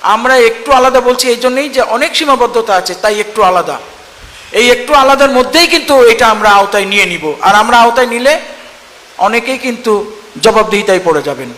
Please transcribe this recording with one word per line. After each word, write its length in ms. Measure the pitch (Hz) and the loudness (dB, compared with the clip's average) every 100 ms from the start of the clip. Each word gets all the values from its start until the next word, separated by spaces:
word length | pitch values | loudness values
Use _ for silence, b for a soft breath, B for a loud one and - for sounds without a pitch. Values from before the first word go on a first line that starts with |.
আমরা 340 | 185 220 247 262 | 0 0 2 2
একটু 360 | 233 226 - | 2 0 0
আলাদা 300 | 262 262 254 | 2 4 2
বলছি 280 | 240 254 254 | 0 -2 -2
এই 60 | 233 | -2
জন্যই 340 | 247 254 294 | -2 -2 -4
যে 120 | 254 | -4
অনেক 340 | - 233 311 - | -2 -2 -2 -2
সীমাবদ্ধতা 600 | 302 269 240 240 226 185 | -2 0 0 -2 0 -2
আছে, 200 | 180 175 | -2 -4
তাই 240 | 214 208 | -2 -2
একটু 240 | 208 214 | -4 0
আলাদা। 360 | 190 185 156 135 - - - - B B B | 0 0 -4 -10 -14 -20 -20 -20 B B B
এই 200 | 202 240 | -2 0
একটু 220 | 240 247 | 0 2
আলাদার 360 | 285 262 269 277 | 2 4 2 2
মধ্যেই 380 | 254 247 320 339 | 2 0 0 0
কিন্তু 360 | 330 285 269 | -2 2 4
এটা 240 | 240 226 233 | 4 4 2
আমরা 220 | 214 208 | 2 2
আওতায় 360 | 202 196 208 190 | 2 2 -2 -2
নিয়ে 200 | 202 180 | -2 -2
নিব, 280 | 170 156 143 | -2 -6 -2
আর 140 | 185 208 | 2 2
আমরা 220 | 226 240 | 4 4
আওতায় 300 | 233 233 247 | 4 2 -2
নিলে 320 | 233 254 320 - - - - - - - - | 0 0 -2 -6 -18 -20 -20 -20 -20 -20 -4
অনেকেই 400 | 196 226 233 262 | -2 -2 -4 -6
কিন্তু 580 | 262 226 233 208 208 - - - | -6 -6 -2 -2 -4 -14 -20 -2
জবাবদিহিতায় 580 | 220 220 190 202 202 185 | 2 2 0 -2 0 0
পড়ে 180 | 175 151 | 0 -2
যাবেন। 320 | 147 131 127 | -4 -8 -12